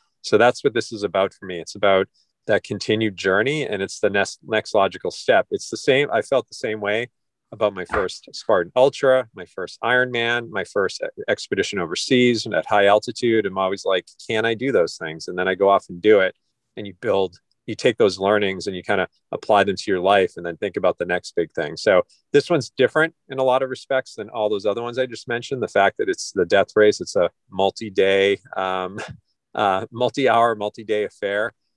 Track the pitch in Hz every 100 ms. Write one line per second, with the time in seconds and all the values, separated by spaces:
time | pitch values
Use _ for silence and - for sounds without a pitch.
0 | _ _ - 107 117 123 143 117 - 110
1 | 101 95 95 - 95 90 78 104 101 95
2 | 98 _ _ _ - 101 - 104 - 110
3 | 110 92 95 95 117 151 143 101 95 -
4 | 104 101 98 - - 110 - 107 98 92
5 | 90 - - 110 90 101 - 110 - 131
6 | 143 113 - 135 - - 117 107 101 107
7 | 120 _ _ _ _ 107 107 98 90 95
8 | 92 - - - - 101 85 - 135 -
9 | 135 131 117 101 90 - 90 - 113 123
10 | 127 120 117 120 117 107 92 - 95 -
11 | - - - 107 - 98 92 98 85 85
12 | - 127 123 117 - 87 - 104 101 104
13 | - - 120 113 101 95 95 98 - 92
14 | - - - 113 113 113 131 110 82 -
15 | 80 80 - 90 90 95 98 98 - 87
16 | 104 104 95 - _ _ _ - 104 90
17 | 113 98 95 90 _ _ - 82 131 113
18 | 107 92 98 104 101 95 95 92 - 101
19 | 90 _ - - - 107 98 95 - 95
20 | 90 101 92 - 87 82 104 95 92 85
21 | 87 90 - - 82 - 78 78 - 92
22 | - _ _ 143 - 170 120 - 123 -
23 | 160 - - 135 131 127 131 127 - 131
24 | - - 104 110 107 104 101 101 120 120
25 | 131 113 - 120 120 131 104 - 98 -
26 | 104 90 - 98 87 98 95 - 104 -
27 | - - 87 _ _ 92 98 - 110 95
28 | 95 98 98 98 - - 95 92 92 101
29 | - - _ _ _ - 104 95 110 117
30 | 123 131 131 113 117 107 104 - 110 107
31 | 101 - 101 101 107 - _